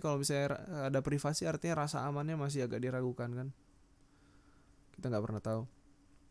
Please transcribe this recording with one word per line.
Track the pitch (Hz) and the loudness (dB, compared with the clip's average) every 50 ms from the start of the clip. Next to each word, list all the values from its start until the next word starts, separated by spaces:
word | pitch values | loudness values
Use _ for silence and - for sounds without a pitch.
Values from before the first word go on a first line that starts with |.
| 165 | 0
kalau | 160 147 139 | 2 2 2
misalnya | 139 - 151 139 139 143 143 | 2 2 2 2 2 2 0
ra-, | - 170 190 180 151 135 135 139 | -2 -4 -6 -4 -2 -2 2 2
ada | 139 | 2
privasi, | 135 - 147 143 - 143 156 - - 165 | 2 4 0 2 2 2 0 2 0 0
artinya | 156 147 - 170 165 151 147 147 | 0 0 0 0 2 2 0 0
rasa | - 135 120 | 0 -2 -2
amannya | 143 143 143 147 156 160 | 0 -2 0 -2 -2 0
masih | 156 143 139 143 143 123 120 | 0 0 0 0 0 0 0
agak | 107 110 123 | 0 0 0
diragukan | 127 127 127 127 127 123 - 123 120 120 | 0 0 0 0 0 0 -2 -4 -4 -4
kan. | 123 127 135 135 - - - - - - - - - - - - - - - - - - - - - - - - - - - - | -4 -4 -6 -8 -10 -18 -20 -20 -20 -20 -20 -20 -20 -20 -20 -20 -20 -20 -20 -20 -20 -20 -20 -20 -20 -20 -20 -20 -20 -20 -20 -18
Kita | - 185 135 | -6 -4 0
nggak | 120 107 104 | 0 0 0
pernah | 113 107 107 | 0 -4 -4
tahu. | - 110 110 113 117 123 - - - - - - - - - - - - | -2 -2 -2 -2 -2 -6 -10 -20 -20 -20 -20 -20 -20 -20 -20 -20 -20 -20